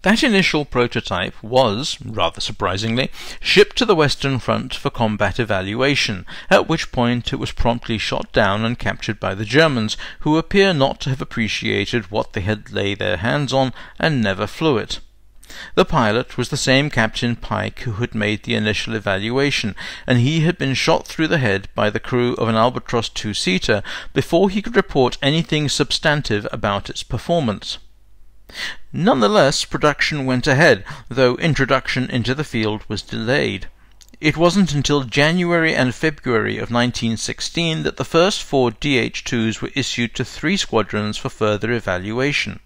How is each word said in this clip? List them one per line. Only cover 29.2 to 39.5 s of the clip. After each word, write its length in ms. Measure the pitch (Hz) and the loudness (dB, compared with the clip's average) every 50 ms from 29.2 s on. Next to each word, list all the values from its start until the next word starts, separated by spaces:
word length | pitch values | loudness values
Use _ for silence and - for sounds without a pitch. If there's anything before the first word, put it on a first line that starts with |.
| 214 202 208 208 147 139 143 - - | 4 4 6 6 6 6 4 0 -4
production 600 | - - - - 151 143 - - - 151 147 131 | -4 -2 2 2 2 2 2 -2 -2 -2 -2 0
went 220 | 131 127 123 - | 0 0 0 2
ahead, 380 | 156 135 131 170 160 117 95 104 - - - - - | 2 4 6 8 6 6 4 2 -12 -16 -16 -14 -6
though 260 | 120 131 131 123 123 | 0 4 4 4 4
introduction 720 | - - 170 139 131 135 117 139 131 - - - 135 127 - | 2 0 0 2 2 2 2 2 0 0 -2 -2 -2 -2 -2
into 240 | - 123 110 123 131 | -2 -2 0 0 -2
the 120 | 147 151 | -4 -4
field 400 | - - 117 110 107 107 107 - | -4 -2 0 0 0 -2 -4 -6
was 140 | - 107 101 | -8 -8 -8
delayed. 640 | - - - 113 110 113 131 151 135 110 101 98 - - - _ - - - - - - - - | -8 -8 -8 -6 -2 0 0 0 0 -2 -4 -6 -8 -12 -14 _ -20 -20 -20 -20 -20 -20 -18 -2
It 160 | - 156 143 | 0 0 2
wasn't 360 | 156 170 175 165 202 196 147 143 | 4 4 4 6 4 2 4 2
until 300 | 147 127 - 147 143 131 | 0 2 2 2 0 0
January 720 | 110 - - 143 156 170 180 175 170 175 160 160 160 160 | 0 2 2 2 4 2 2 2 2 2 2 2 2 2
and 180 | - 131 127 123 | 2 0 0 0
February 640 | - - 160 151 - - 127 120 110 107 107 107 | 0 -2 -2 -2 -2 -4 0 0 2 0 0 -2
of 140 | 107 110 - | -4 -4 -2
nineteen 460 | 113 120 120 123 113 - 117 113 113 | 0 0 0 0 0 -2 -2 -2 -2
sixteen 680 | 107 - - - - - - - 160 170 165 160 160 147 | -2 -4 -8 -6 -6 -8 -4 -2 -2 -2 -2 -2 -2 -2
that 140 | 147 - | -4 -4
the 80 | - - | -4 -6
first 360 | - - 165 175 196 - - | 0 4 4 4 4 2 -2
four 300 | - - - 139 123 120 | -6 0 2 2 2 2
D 260 | 113 - - 147 139 | 0 -2 -2 0 2
H 280 | 120 117 123 - - - | 2 0 0 -4 -8 -6
twos 360 | - - 117 110 113 | -4 -2 0 0 0